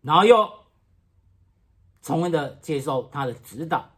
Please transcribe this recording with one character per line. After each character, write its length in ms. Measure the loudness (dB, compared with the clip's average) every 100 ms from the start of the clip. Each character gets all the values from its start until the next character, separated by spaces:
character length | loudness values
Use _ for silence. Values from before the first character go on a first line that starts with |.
然 120 | 4
后 100 | 4
又 240 | 6 4 4 -6 _ _ _ _ _ _ _ _ _ _ _ _ _ _
充 180 | -6 -4
分 100 | 0
的 240 | -2 -4 -12
接 240 | -8 -6
受 280 | -4 -6 -6
他 160 | -8 -8
的 60 |
指 320 | -8 -16 -14 -6
导。 240 | -6 -6